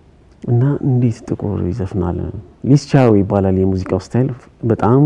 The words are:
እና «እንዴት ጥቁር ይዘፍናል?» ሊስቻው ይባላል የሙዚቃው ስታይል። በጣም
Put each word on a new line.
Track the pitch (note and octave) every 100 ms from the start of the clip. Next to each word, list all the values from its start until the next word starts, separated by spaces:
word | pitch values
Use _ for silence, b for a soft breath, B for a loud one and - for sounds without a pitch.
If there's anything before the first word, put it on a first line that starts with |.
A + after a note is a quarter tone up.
| b _ _ _
እና | - A#2+ C3+ C#3+
«እንዴት | - B2 B2 A2
ጥቁር | - - G2+ F#2+
ይዘፍናል?» | F#2 F#2 F#2 G#2 F2 F2 E2+ G2 - -
ሊስቻው | - C#3+ - C#3 B2
ይባላል | G#2 G2 G2+ F#2+ F#2
የሙዚቃው | F#2+ F#2+ F#2 F#2
ስታይል። | - A#2+ C3+ B2 - _
በጣም | A#2 G#2+ G2+ C3